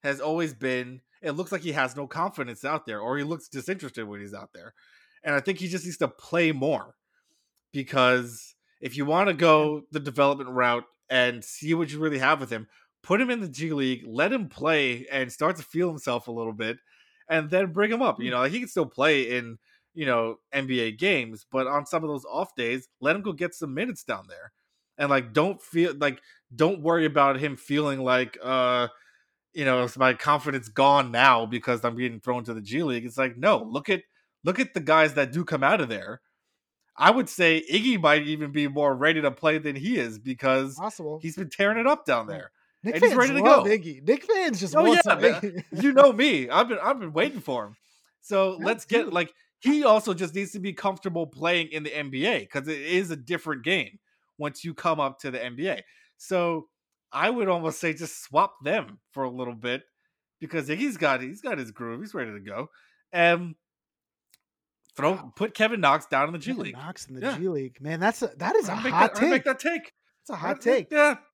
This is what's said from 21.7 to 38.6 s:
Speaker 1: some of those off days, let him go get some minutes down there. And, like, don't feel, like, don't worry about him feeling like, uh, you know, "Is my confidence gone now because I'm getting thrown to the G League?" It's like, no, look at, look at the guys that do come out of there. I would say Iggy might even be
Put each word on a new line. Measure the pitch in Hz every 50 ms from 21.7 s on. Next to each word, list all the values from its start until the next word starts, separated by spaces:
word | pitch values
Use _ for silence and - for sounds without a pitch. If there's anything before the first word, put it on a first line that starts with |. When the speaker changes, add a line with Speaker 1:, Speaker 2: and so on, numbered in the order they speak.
| 143 147 143
Speaker 1:
some | - - 165 160
of | 151
those | 151 135 127
off | - 120 147 180 - _
days, | - 120 117 123 131 127 _ _ _
let | 127 143 165
him | 202
go | 196 214 170
get | 139 175 170 -
some | - 165 147 131
minutes | 143 214 254 208 - -
down | - 117 95 98
there. | 98 87 85 87 90 _ _ _ _ _ _ _ _ _
And, | - 123 139
like, | 139 135 120 117 107
don't | - 160 190 196 -
feel, | - - - 165 170 175 143
like, | 143 147 143 131 - _ _ - _ _ _ 127
don't | 117 151 170 202 175
worry | 147 160 165 170 160
about | 151 139 147 139 139 135 131
him | 143 147 135
feeling | 120 - - 143 147 151 147 139 135 131
like, | 127 127 127 127 127 - - 95
uh, | 123 131 131 127 123 123 123 123 117 - _ _ _ _ _ _ _ _ _ _ _ _
you | 165 143
know, | 135 127 127 123
"Is | 120 -
my | 131 131 127 123
confidence | - - 151 147 147 139 151 139 131 117 110
gone | 104 - 135 143 143 143 131 123
now | 117 117 127 139 123 117 113
because | 107 120 117 - - 123 113 113
I'm | 123 117
getting | 120 127 123 117 107
thrown | - 127 123 123 117
to | 117 117
the | 110
G | 104 98 113 147 175
League?" | - - 120 117
It's | 123 110
like, | - 135 131 117
no, | 120 143 202 208 123 113
look | 110 113 143 - -
at, | 190 175 - _ _ _ _ _ _ _ _
look | 156 185 240
at | 262 - _
the | 185
guys | 151 135 156 160 156 156 135
that | 147 139 123
do | 120 165 175
come | - 165 143 135
out | 143 196 202
of | 147 120
there. | 113 101 92 98 113 - _ _ _ _ _ _ _ _ _ _ _ _ _ _ _
I | - 147 180
would | 220 262 233 -
say | - - 180 165 165 160 - -
Iggy | 147 214 214 262 240 196
might | 160 151 151 151 147
even | 147 156 151 151 143
be | 143 151